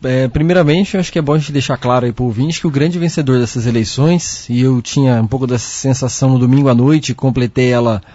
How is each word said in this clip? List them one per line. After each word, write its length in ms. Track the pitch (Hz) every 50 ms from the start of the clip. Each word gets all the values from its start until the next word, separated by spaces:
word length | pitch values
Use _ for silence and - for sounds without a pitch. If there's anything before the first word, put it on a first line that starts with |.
| -
é, 240 | 131 127 131 131 127
primeiramente, 680 | - 147 151 165 180 - 156 147 151 180 202 - -
eu 60 | 190
acho 100 | 175 -
que 80 | - 170
é 40 |
bom 120 | 151 139 147
a 40 | 156
gente 160 | 147 151 143
deixar 240 | 143 131 - 135 -
claro 280 | - 123 123 127 120
aí 60 | 120
pro 140 | 113 - 127
ouvinte 340 | 123 110 104 135 160 165 -
que 80 | - 170
o 20 |
grande 300 | 139 135 147 170 175 175
vencedor 400 | 170 170 - 170 147 131 131 123
dessas 260 | 120 113 - 127 110
eleições, 800 | 123 117 117 110 - - 131 135 160 175 175 - - - - - -
e 100 | 120 123
eu 220 | 127 131 131 123
tinha 400 | 110 - - 147 139 131 123 117
um 40 | 113
pouco 220 | 101 127 131 131 123
dessa 220 | 123 120 - -
sensação 640 | - - - 135 131 131 135 120 - - 143 131
no 60 | 131 127
domingo 300 | 123 123 131 139 139 135
à 80 | 120
noite, 400 | 117 123 139 156 156 135 - 123
completei 540 | - - 135 117 131 123 117 - 135 127 123
ela 340 | 123 120 120 117 110 98 - - -